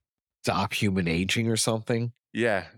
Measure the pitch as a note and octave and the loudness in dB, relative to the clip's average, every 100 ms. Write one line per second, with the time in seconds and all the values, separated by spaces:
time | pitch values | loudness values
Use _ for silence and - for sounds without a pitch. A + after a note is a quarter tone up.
0 | _ _ _ _ - F2+ G2+ - G#2 F#2+ | _ _ _ _ -2 0 0 0 0 2
1 | E2 E2 G2 A#2 A2+ A2 - A2+ A2+ A#2 | 0 0 0 0 0 0 0 -2 -2 -2
2 | A#2 - _ G#2+ A#2 G2 E2 | -2 -8 _ -2 0 0 -4